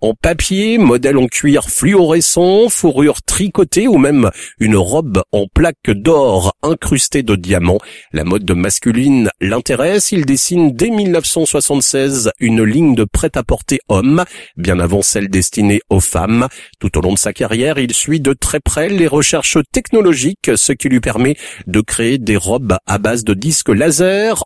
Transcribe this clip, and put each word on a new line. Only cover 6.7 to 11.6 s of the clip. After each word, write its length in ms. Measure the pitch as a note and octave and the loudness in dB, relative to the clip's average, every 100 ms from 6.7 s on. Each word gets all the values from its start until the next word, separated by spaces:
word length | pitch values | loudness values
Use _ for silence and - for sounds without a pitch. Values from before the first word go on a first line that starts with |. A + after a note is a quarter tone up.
| E3 - C3+ - D3 | -4 -2 -2 0 -2
de 120 | A#2 | -2
diamants. 460 | G2 F2 F#2 F2 G2 - - - | -2 0 0 2 0 -4 -20 -10
La 120 | D2+ | -6
mode 260 | E2 G2+ F2+ | -2 -2 -2
masculine 760 | F2 F#2+ - B2 A2+ C#3 C3 G#2+ - | -2 -2 -2 -2 0 2 2 0 -2
l'intéresse, 720 | F#2 A2+ - B2 D#3 G3+ - | -4 -4 -4 -2 0 0 0
il 120 | F#3+ | -2
dessine 480 | C#3 C3+ - F3 D#3 | 0 0 0 2 2
dès 180 | A#2+ G#3+ | 2 -2
mille 200 | A3 G3 | 0 0
neuf 140 | E3+ | 0
cent 220 | - F3 D#3 | 0 -2 -2
soixante-seize 840 | D3+ | 0